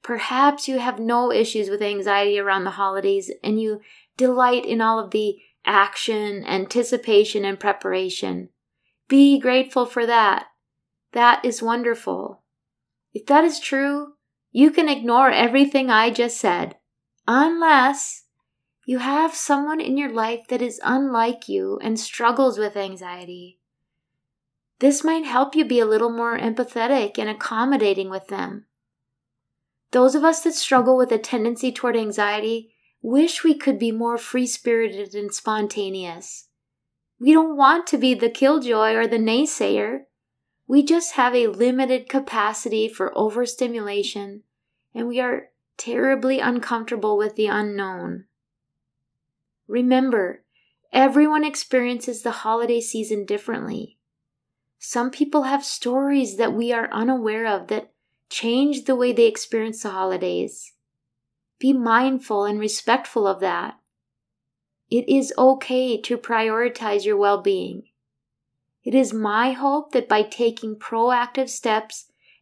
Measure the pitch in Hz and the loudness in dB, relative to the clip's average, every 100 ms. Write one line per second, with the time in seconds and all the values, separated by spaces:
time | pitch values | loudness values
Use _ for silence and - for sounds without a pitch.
0 | - 233 - 254 285 285 - 262 247 247 | -8 -8 -4 2 2 2 -4 -2 -4 -4
1 | 226 240 247 226 226 214 196 208 208 202 | 0 0 2 2 0 0 -4 -2 -4 -4
2 | 196 202 202 202 202 196 190 190 196 196 | 0 2 2 0 0 0 -2 -2 -2 0
3 | 196 196 185 - - 214 220 208 _ - | -2 -2 -4 -8 -4 -2 -2 -6 _ -20
4 | _ - 254 247 247 247 - 226 226 226 | _ 0 0 4 2 2 0 0 0 0
5 | 196 214 208 190 _ _ - 202 196 - | -2 -2 -2 -4 _ _ 2 2 2 0
6 | - 214 208 202 - 190 190 240 240 240 | -4 -2 -4 -8 -4 -4 -2 -2 0 -2
7 | 233 208 214 214 196 196 202 196 196 185 | 4 4 4 0 -4 -2 -4 -2 -2 -4
8 | 185 180 190 180 185 _ _ _ _ _ | -4 -6 -6 -6 -10 _ _ _ _ _
9 | _ 269 277 277 254 254 262 262 240 247 | _ 8 8 6 4 2 2 -2 -2 -2
10 | 233 233 202 - - _ _ _ _ _ | 2 4 4 2 -4 _ _ _ _ _
11 | _ 233 240 233 247 233 226 233 240 226 | _ 4 4 4 0 -4 -4 -2 -2 -4
12 | - 185 - - _ _ _ _ _ _ | -6 -8 -10 -16 _ _ _ _ _ _
13 | _ 214 - 285 330 302 - 269 277 285 | _ -14 2 4 4 0 -4 0 0 -2
14 | 294 _ _ _ _ - 294 302 311 285 | -8 _ _ _ _ 4 6 6 0 0
15 | 233 240 269 - 233 262 277 269 262 220 | 2 4 4 4 2 4 4 2 2 2
16 | 233 233 240 - 202 175 170 - _ _ | 2 0 -2 0 -2 0 -4 -10 _ _
17 | _ _ - 247 311 339 330 285 254 277 | _ _ 0 2 2 2 4 6 4 0
18 | - - _ _ _ _ _ _ - 254 | -10 -12 _ _ _ _ _ _ -6 -4
19 | 254 285 320 - - 277 294 311 320 269 | -2 0 0 -2 -2 0 0 -4 -2 -2
20 | 277 226 226 233 - 247 247 233 - 262 | -2 -4 -4 -4 -6 -4 -4 -4 0 0
21 | 277 233 233 240 - 196 190 196 - 226 | 0 0 0 -2 -4 -4 -2 -4 -4 -6
22 | - - 240 339 269 202 208 208 196 190 | -6 -2 0 2 2 2 -4 -4 -8 -10
23 | 180 180 180 180 180 180 _ _ _ _ | -14 -14 -14 -18 -20 _ _ _ _ _
24 | _ _ _ _ _ _ _ _ 277 285 | _ _ _ _ _ _ _ _ 2 4
25 | 311 330 294 247 269 311 240 240 214 214 | -2 -2 -2 0 0 0 2 2 4 2
26 | 233 233 233 226 226 226 247 240 233 277 | 0 -2 -2 -2 -4 -4 -4 -2 0 0
27 | 208 302 214 214 - 226 254 269 208 196 | 0 -4 -6 -6 -6 -2 0 2 2 0
28 | 190 190 - 196 180 208 _ _ _ _ | -4 -10 -10 -10 -8 -12 _ _ _ _
29 | _ _ _ _ _ _ _ _ _ 247 | _ _ _ _ _ _ _ _ _ 4
30 | 262 285 320 320 330 311 - 262 240 262 | 4 6 2 2 -2 -4 2 2 4 4
31 | 247 220 220 240 226 240 254 247 247 226 | 4 0 -2 -2 -2 -2 -4 -2 -2 -2
32 | 214 202 208 214 220 226 226 _ _ _ | -2 -2 -2 0 -2 -4 -8 _ _ _
33 | 226 262 339 - 330 285 277 - 233 220 | 0 2 2 2 2 2 0 0 -2 -2
34 | 233 233 - 254 247 - 240 226 220 190 | -4 -4 -4 -2 -2 -2 0 0 0 -4
35 | 196 202 208 - - 214 208 208 196 190 | -10 -10 -8 -8 -4 -2 -4 -4 -6 -6
36 | 180 170 - - _ _ _ _ _ _ | -10 -14 -18 -20 _ _ _ _ _ _
37 | _ _ 247 311 320 285 269 330 339 262 | _ _ 6 6 4 4 4 4 0 0
38 | 254 247 233 233 269 302 247 220 220 226 | 2 2 0 2 2 2 0 2 2 2
39 | 226 226 220 233 294 - 202 208 208 269 | 0 0 2 2 0 -2 0 0 -2 -6
40 | - _ _ _ _ _ - 277 294 330 | -12 _ _ _ _ _ 2 2 4 0
41 | 339 - 247 247 226 190 240 254 262 254 | 0 0 2 2 0 2 0 2 0 -2
42 | 254 269 269 226 208 214 233 220 220 - | 0 -4 -2 -2 -2 -4 -4 -2 -2 -4
43 | 190 - 214 214 240 - 247 233 208 202 | -4 -2 -2 -2 -4 -4 -4 -4 -4 -4
44 | 202 202 202 202 _ _ _ _ _ 233 | -4 -8 -12 -16 _ _ _ _ _ -8
45 | 233 240 247 - - _ _ - 233 240 | -4 -2 -2 -4 -8 _ _ -16 -6 -2
46 | 262 262 254 262 - 240 - 226 220 233 | 0 2 0 0 0 -2 -4 -6 -4 -4
47 | 214 208 214 214 214 202 208 202 190 185 | 0 0 0 -2 -2 0 -4 -6 -8 -8
48 | 175 180 - _ _ _ _ _ _ _ | -10 -10 -14 _ _ _ _ _ _ _
49 | _ _ _ _ _ _ - 226 247 254 | _ _ _ _ _ _ -6 0 4 4
50 | 262 233 180 - _ _ _ _ _ 247 | 4 0 0 -6 _ _ _ _ _ 4
51 | 269 254 302 302 302 294 - 254 247 240 | 6 6 4 2 -2 -6 -2 0 0 -4
52 | 240 226 233 220 220 233 240 233 226 226 | -8 -6 -8 -6 -2 -2 0 -2 -2 -8
53 | 220 208 196 208 - 226 - - - _ | -4 -4 -4 -6 -6 -8 -8 -10 -12 _
54 | _ _ _ _ _ _ _ _ - 240 | _ _ _ _ _ _ _ _ -8 -4
55 | 247 - 285 302 269 277 277 - 240 254 | -4 -2 0 0 0 -4 -4 -8 -2 0
56 | 277 277 247 190 220 214 233 233 226 - | 2 0 0 -2 -2 -2 -2 -2 -4 -2
57 | 233 262 220 214 226 196 180 214 - _ | -2 -2 -2 -4 -4 -4 -4 -8 -8 _
58 | _ _ _ - 233 240 285 262 - 262 | _ _ _ -6 -2 0 0 0 -2 0
59 | 247 220 233 220 - 226 226 220 214 190 | 2 4 4 2 -6 -4 -4 -6 -8 -4
60 | 190 185 180 175 - - - _ _ _ | -4 -2 -4 -4 -6 -10 -20 _ _ _
61 | _ _ _ _ _ _ 254 262 233 226 | _ _ _ _ _ _ 0 2 2 2
62 | 262 262 - 208 202 208 214 214 - 262 | 2 -2 -2 -2 0 -2 -4 -4 0 0
63 | - 233 196 190 190 175 - - _ _ | 0 -2 0 0 -4 -4 -8 -14 _ _
64 | _ _ _ _ _ _ _ _ _ 233 | _ _ _ _ _ _ _ _ _ -2
65 | - 269 - - 254 269 - 254 254 220 | 2 2 2 4 4 4 0 -2 0 -4
66 | - 240 240 226 220 220 240 240 226 208 | -4 -6 -2 -2 0 0 -2 -4 -4 -2
67 | 196 202 202 202 202 190 180 185 - _ | 0 2 2 2 0 -2 -4 -12 -18 _
68 | _ _ _ _ _ _ _ _ - 262 | _ _ _ _ _ _ _ _ 0 2
69 | 254 220 214 214 254 254 277 294 294 254 | 2 -2 -2 0 0 0 -2 -2 -2 -4
70 | - 214 214 - 233 226 220 214 - 226 | 0 0 0 -2 -2 -2 -12 -12 -8 0
71 | 240 247 247 262 262 - 233 220 220 - | 0 0 -2 -4 -6 -4 -2 -2 -4 -18
72 | - _ _ _ | -20 _ _ _